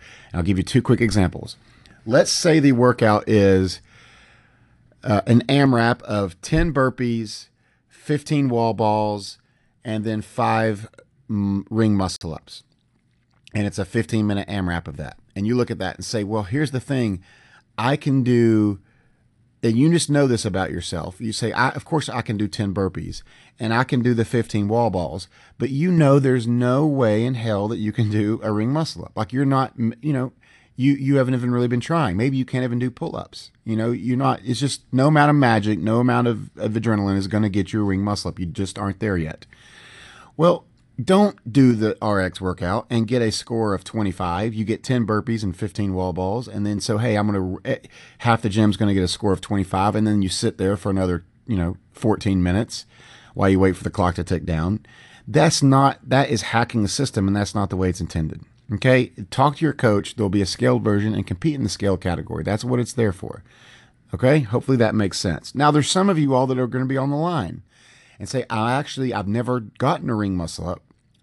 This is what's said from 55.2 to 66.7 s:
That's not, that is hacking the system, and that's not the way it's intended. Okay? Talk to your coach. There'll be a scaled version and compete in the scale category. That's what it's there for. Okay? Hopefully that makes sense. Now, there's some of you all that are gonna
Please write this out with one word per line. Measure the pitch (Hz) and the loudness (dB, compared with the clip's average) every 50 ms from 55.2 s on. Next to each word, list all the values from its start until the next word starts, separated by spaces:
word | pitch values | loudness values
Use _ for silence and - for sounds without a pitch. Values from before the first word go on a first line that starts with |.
| _ - | _ -2
That's | 104 151 156 165 - - 147 | 2 2 2 4 2 4 4
not, | 135 135 135 139 139 - - - 120 | 4 6 6 4 4 2 0 -4 0
that | 135 131 139 131 | 2 2 2 2
is | 135 107 - | 0 -4 -4
hacking | - - 113 120 - - 117 104 | 0 0 0 0 0 0 -2 -2
the | 95 | 0
system, | - - 139 123 - 110 98 98 | -2 -2 -4 -2 0 0 0 2
and | 98 | 2
that's | 104 104 98 - | 0 -2 -2 -2
not | 107 101 92 | -4 -2 -2
the | 98 92 | -2 0
way | 92 92 | 0 0
it's | 87 - | 0 -2
intended. | 90 82 - 82 80 78 - - - - _ _ _ - | -6 -6 -4 -4 -4 -4 -6 -10 -16 -20 _ _ _ -8
Okay? | 104 98 - 131 127 127 123 - - - 104 - | -8 0 4 4 4 4 4 0 -4 -14 -16 -10
Talk | - - 135 147 143 | -2 0 0 0 0
to | - 160 | 0 -2
your | 151 123 | -2 -2
coach. | - - 117 104 101 - - - | 2 2 2 2 2 0 -4 -4
There'll | - 110 98 | -4 -2 0
be | 90 104 98 | 2 0 0
a | |
scaled | 92 - - 120 127 123 120 104 | 0 -2 -2 0 2 2 2 0
version | 110 101 101 101 110 107 | 0 0 0 0 -2 -2
and | 98 101 | -4 -4
compete | - - - - 160 147 | -6 -8 -4 -2 -4 -2
in | 135 123 | -2 -4
the | 104 | -4
scale | - - 101 98 95 92 | -4 -2 -2 -2 -2 0
category. | - 92 85 80 76 - 80 80 80 | -2 -4 -4 -4 -6 -8 -8 -6 -4
That's | 90 101 110 - | -4 -4 -4 -2
what | 123 127 123 | -2 -2 -2
it's | 120 - - | -2 -4 -2
there | 120 117 104 | -2 -2 -2
for. | 87 - - - - - - _ _ _ - - - - _ _ _ _ _ _ - | -2 -4 -10 -14 -14 -16 -18 _ _ _ -20 -20 -20 -20 _ _ _ _ _ _ -8
Okay? | 82 - 127 143 156 | 0 2 4 4 4
Hopefully | 131 98 101 123 - - 135 123 | 2 0 -2 -4 0 0 2 2
that | 117 107 107 | 2 2 2
makes | 107 104 95 - - | 0 0 0 -2 -2
sense. | - 101 82 - - - - | -4 -4 -4 -4 -8 -10 -4
Now, | 123 143 151 | 0 2 4
there's | 147 151 139 - | 4 4 2 2
some | - 185 190 202 | 0 2 2 2
of | 190 156 | 2 2
you | 151 139 135 | 2 2 2
all | 127 131 | 2 2
that | 131 131 127 | 2 0 -2
are | 127 | -2
gonna | 120 | -2